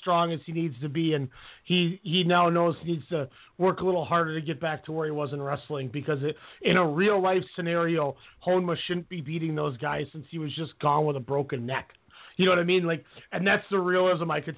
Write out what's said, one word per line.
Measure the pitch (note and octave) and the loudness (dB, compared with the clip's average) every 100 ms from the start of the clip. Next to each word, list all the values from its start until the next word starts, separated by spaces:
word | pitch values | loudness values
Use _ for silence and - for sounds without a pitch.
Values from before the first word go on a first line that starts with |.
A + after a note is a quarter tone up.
strong | - E3+ E3+ | 0 2 2
as | D#3+ | -2
he | - | -4
needs | E3 E3 A#2+ | -4 -4 -4
to | D3 | -6
be, | C#3 E3 | -2 0
and | D3+ C3+ - - - | 0 -2 -10 -20 -14
he, | - F3+ E3+ F#3+ | 0 2 2 -2
he | F#3+ F3 | -2 0
now | E3+ F3 F3 | 4 4 4
knows | E3+ E3+ D3 | 4 2 0
he | E3 | -4
needs | E3+ - | -6 -4
to | E3 C3+ - - - | -4 -4 -10 -16 0
work | F#3 F3 | 0 2
a | |
little | F3+ F3+ | 0 0
harder | C3+ E3+ E3 | 2 0 0
to | D#3 | -2
get | D3+ C#3+ | -6 -4
back | D#3+ D3+ - | -4 -6 -6
to | |
where | D#3+ D#3 | -4 -4
he | |
was | D3+ D3 | -2 -4
in | C#3+ | -4
wrestling, | C#3 C#3+ - D3+ C3 | -4 -6 -6 -6 -6
because | D3 C3+ D3 | -6 -4 -2
it, | C#3+ D3+ - - | -2 -6 -12 -4
in | A#3+ F3+ | 2 4
a | E3+ | 4
real | D3 G3+ G3+ | 2 2 4
life | F#3 F#3 F3+ | 2 2 -2
scenario, | - E3+ E3+ E3 E3 C#3+ C3+ - - | -6 -2 0 2 0 -2 -4 -14 -8
Honma | - F#3 F3+ E3 - | 0 2 2 -2 -4
shouldn't | F3 E3+ | -6 -6
be | F3+ | -10
beating | C#3 E3 D#3+ | -6 -4 -2
those | D3+ D3 A#2+ | -2 -2 -4
guys | D3 D3 C#3+ | -4 -4 -6
since | D#3+ B2+ | -10 -12
he | E3 | -8
was | D#3 C#3+ | -8 -8
just | D#3+ - | -10 -2
gone | D3 D3 D3+ | 0 2 2
with | C#3 | -2
a | |
broken | A#2+ C#3 C#3 C3 | -2 -4 -2 -4
neck. | A#2 B2+ - _ _ - - - | -4 -6 -8 _ _ -20 -12 0
You | F#3 | 4
know | |
what | F3+ | 4
I | |
mean? | F3 F#3 E3+ | 4 2 2
Like, | E3 - - - | -2 -6 -20 -10
and | F3+ F#3 | -2 0
that's | G3 - | 0 0
the | G3 | 0
realism | F3+ F#3 F#3 F3 E3+ | 2 4 4 2 0
I | D3+ | -2
could | C#3 | -4